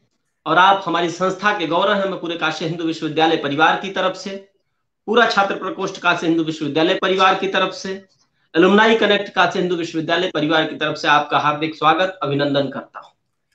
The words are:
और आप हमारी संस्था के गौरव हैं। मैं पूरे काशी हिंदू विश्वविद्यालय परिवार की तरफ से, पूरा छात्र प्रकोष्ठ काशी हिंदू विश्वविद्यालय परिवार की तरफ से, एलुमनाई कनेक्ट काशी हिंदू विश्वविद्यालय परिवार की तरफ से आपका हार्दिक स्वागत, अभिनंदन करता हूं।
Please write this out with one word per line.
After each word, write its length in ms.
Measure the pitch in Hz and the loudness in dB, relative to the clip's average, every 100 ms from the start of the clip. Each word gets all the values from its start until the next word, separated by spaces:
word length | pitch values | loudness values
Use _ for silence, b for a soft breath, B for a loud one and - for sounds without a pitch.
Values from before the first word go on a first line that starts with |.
| _ _ _ _ 151 | _ _ _ _ 0
और 120 | 160 | 4
आप 260 | 190 196 170 | 6 4 0
हमारी 240 | 170 170 | -2 -2
संस्था 500 | - 185 185 208 170 | -2 -4 0 -2 -2
के 80 | 156 | -2
गौरव 260 | 170 202 | 0 2
हैं। 160 | 202 190 | 0 -2
मैं 100 | 180 | -6
पूरे 180 | 170 170 | -8 -4
काशी 280 | 160 156 165 | -4 -4 -6
हिंदू 180 | 170 | -4
विश्वविद्यालय 540 | 160 160 156 151 156 160 | -4 -4 -4 0 0 0
परिवार 440 | 139 143 165 - | -2 0 2 0
की 80 | 190 | -4
तरफ 260 | 190 185 - | -4 -4 -4
से, 360 | 196 196 - _ _ _ _ _ - | -10 -12 -14 _ _ _ _ _ 0
पूरा 200 | 233 220 | 2 2
छात्र 300 | 196 196 170 | 2 0 -2
प्रकोष्ठ 460 | 185 - 190 - | -6 -6 -6 -2
काशी 260 | 175 165 165 | 0 0 0
हिंदू 160 | 165 | 0
विश्वविद्यालय 560 | 156 156 147 151 165 190 | 0 -4 -2 2 2 2
परिवार 340 | 185 190 190 185 | 0 2 2 2
की 120 | 190 | -2
तरफ 260 | 190 190 | -2 -2
से, 340 | - 190 196 - _ _ _ _ 165 | -4 -10 -10 -12 _ _ _ _ 2
एलुमनाई 400 | 185 208 226 226 | 6 6 6 4
कनेक्ट 380 | 202 202 202 | 2 0 0
काशी 260 | 190 175 190 | 0 0 2
हिंदू 160 | 175 170 | -2 -2
विश्वविद्यालय 560 | 165 160 156 170 180 | -4 -4 -2 -2 -2
परिवार 340 | 156 151 160 156 | -2 0 0 0
की 100 | 127 | -4
तरफ 220 | 156 151 | -6 -2
से 100 | 160 | 2
आपका 320 | 147 - 143 | 2 2 0
हार्दिक 360 | 147 151 156 - | 0 -2 -6 0
स्वागत, 440 | 156 165 190 - | 2 2 0 -2
अभिनंदन 440 | 139 143 143 139 123 | -4 -2 0 0 -2
करता 320 | 120 - - | -6 -14 -20
हूं। 100 | - _ _ _ _ | -20 _ _ _ _